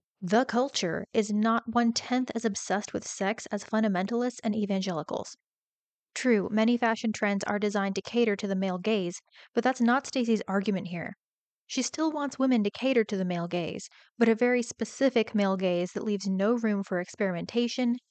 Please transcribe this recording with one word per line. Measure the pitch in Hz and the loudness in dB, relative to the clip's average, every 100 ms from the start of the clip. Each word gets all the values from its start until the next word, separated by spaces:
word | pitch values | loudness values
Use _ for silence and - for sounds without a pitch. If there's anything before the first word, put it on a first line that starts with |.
| _ _ | _ _
the | 185 208 | 0 2
culture | 262 233 269 - 180 160 - | 2 0 0 0 -2 -2 -2
is | - 208 | -2 0
not | 208 226 226 - | 2 2 0 0
one-tenth | 233 233 233 - 254 254 233 | 2 2 2 0 -2 -2 -2
as | |
obsessed | 220 196 - 196 - | -2 -2 -4 -4 -2
with | 202 - | -6 -6
sex | - 190 233 - | -4 -4 -4 -6
as | 208 | -8
fundamentalists | - 220 220 185 190 233 247 - | -2 0 2 0 0 -2 -2 -4
and | 226 | -4
evangelicals. | 214 202 190 190 165 147 - - - _ _ _ _ _ _ _ | -2 0 0 0 -4 -4 -6 -8 -16 _ _ _ _ _ _ _
True, | - 254 220 180 | -2 4 4 4
many | 214 226 240 | 2 4 4
fashion | 233 226 226 | 2 0 -2
trends | 208 208 202 - | 0 0 0 0
are | 208 | 0
designed | 208 202 196 196 | 0 0 -2 -2
to | |
cater | - 233 226 202 | -2 2 2 2
to | 202 | -2
the | 196 | 0
male | 190 180 | 0 -2
gaze, | 185 220 175 180 - - - | 0 0 0 -6 -14 -20 -8
but | - | 0
that's | 247 262 | 0 2
not | 233 254 277 | 4 2 2
Stacy's | 269 233 220 - | -2 2 2 0
argument | 196 196 190 185 | -2 0 -2 -2
here. | 175 - - _ _ _ _ - | -6 -8 -10 _ _ _ _ -8
She | - | -4
still | 247 - 320 | -4 -2 -2
wants | 302 285 - | 0 -4 0
women | 262 247 | 2 4
to | 202 | 2
cater | - 262 254 | 0 0 2
to | 220 196 | 2 0
the | 180 | -2
male | 175 175 | -2 -2
gaze, | 175 165 - - - - - | -2 -4 -6 -10 -18 -10 0
but | 233 | 2
a | 220 | 4
very | 247 247 | 2 2
specific | 233 - 226 - 269 247 214 208 | -2 -6 -8 0 2 4 0 0
male | 202 190 | 0 2
gaze | 185 175 180 | 0 0 -2
that | - 220 | -4 -2
leaves | 202 196 | -2 -2
no | 190 202 | 0 2
room | 240 226 202 | 2 0 0
for | 196 180 | -2 -4
experimentation, | 180 - 196 175 175 233 240 - 247 247 _ | -4 -2 -2 -2 -4 -2 -2 0 0 -2 _